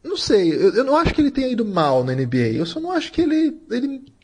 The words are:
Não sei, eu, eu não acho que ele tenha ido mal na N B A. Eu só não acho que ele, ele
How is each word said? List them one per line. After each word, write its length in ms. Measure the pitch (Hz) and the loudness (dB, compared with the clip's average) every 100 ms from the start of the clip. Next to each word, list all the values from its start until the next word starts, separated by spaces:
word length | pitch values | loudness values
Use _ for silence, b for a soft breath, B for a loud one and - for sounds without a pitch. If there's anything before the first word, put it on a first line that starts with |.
Não 140 | 311 381 | -8 -6
sei, 360 | - 220 175 | 0 2 2
eu, 220 | 143 190 | 2 2
eu 100 | 196 | 2
não 100 | 269 302 | 2 2
acho 180 | 330 | 0
que 60 | - | 0
ele 80 | 285 | 0
tenha 180 | 269 262 | 0 -2
ido 160 | 233 | -2
mal 400 | 220 185 147 131 | -2 0 2 2
na 80 | 127 | 2
N 140 | 131 127 | -2 0
B 160 | 127 | 0
A. 100 | 117 | 0
Eu 140 | 113 165 | 0 -4
só 120 | 320 | -6
não 120 | 339 | -4
acho 200 | 359 - | -4 -4
que 120 | - | -2
ele, 340 | 330 311 320 - - | 0 2 0 -2 -8
ele 320 | 240 277 269 - _ | -4 -4 -8 -14 _